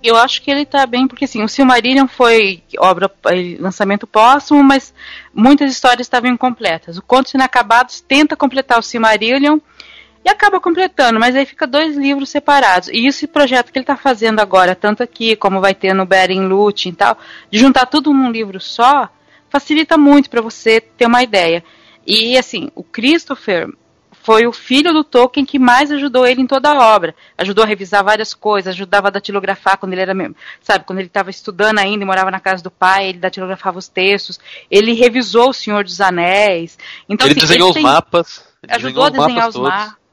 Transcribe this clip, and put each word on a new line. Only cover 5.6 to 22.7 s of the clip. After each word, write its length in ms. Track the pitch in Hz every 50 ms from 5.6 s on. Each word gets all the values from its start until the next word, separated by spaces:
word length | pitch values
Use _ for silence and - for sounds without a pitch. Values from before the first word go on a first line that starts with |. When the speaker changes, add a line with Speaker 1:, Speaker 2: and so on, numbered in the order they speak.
| 294 277
Speaker 1:
histórias 340 | 254 - - 254 247 240 247
estavam 240 | - - 247 240 247
incompletas. 680 | 247 233 - 254 240 _ 226 190 165 165 _ - 170 180
O 40 |
Contos 320 | - _ 240 262 262 - -
Inacabados 680 | 262 262 254 - 254 226 202 226 240 254 247 - -
tenta 340 | _ _ 269 285 311 294 320
completar 420 | - - 262 254 269 262 - 240 233
o 60 | 220
Silmarillion 760 | - - 240 226 220 220 208 214 226 247 277 277 294 302 311 _ _ _ _ - - - - - _ _ _ _
e 60 | 359
acaba 300 | 415 403 - 415 403 370
completando, 600 | - 359 339 330 381 359 _ - 277 240 226 220
mas 160 | 226 247 254
aí 100 | 269 277
fica 200 | 269 - _ 311
dois 320 | 262 240 285 320 320 294 285
livros 320 | 277 277 285 277 277 -
separados. 580 | - 294 - - 285 277 254 208 185 180 - -
E 180 | - 226 233 269
esse 180 | 277 - -
projeto 460 | 285 _ 302 294 254 254 254 240 -
que 80 | _ 269
ele 60 | 254
tá 120 | - 277 254
fazendo 420 | - 277 254 208 220 226 220 214
agora, 360 | 208 196 190 190 185 180 185
tanto 260 | 185 - 208 208 -
aqui 340 | 247 233 _ - 233 226 220
como 240 | 214 - 196 190 190
vai 140 | 185 196 196
ter 200 | _ - 190 190
no 100 | 190 190
Beren 420 | 175 196 190 185 180 185 190 190 185
Lúthien 460 | 190 196 208 208 202 - - 185 170
e 20 |
tal, 220 | _ 202 233 226 - - - - - - _
de 80 | - 214
juntar 300 | 247 269 254 269 254 247
tudo 260 | - 302 262 302 285
num 180 | 269 262 247
livro 280 | 226 226 220 202 190 190
só, 500 | - - - - 233 254 285 285 233 - _ _ _ _ _ _ _ _
facilita 480 | - 285 - - 311 302 320 - 330 320
muito 320 | 294 285 285 285 277 -
pra 120 | - 233
você 380 | 220 226 - - - 226 220 226
ter 280 | - _ _ _ 240 233
uma 160 | 240 247 247
ideia. 400 | 240 208 190 175 165 165 170 170 _ _ _ _ _ _ _ _
E 320 | - 202 220 220 233 247 254
assim, 320 | 247 - - 202 160 -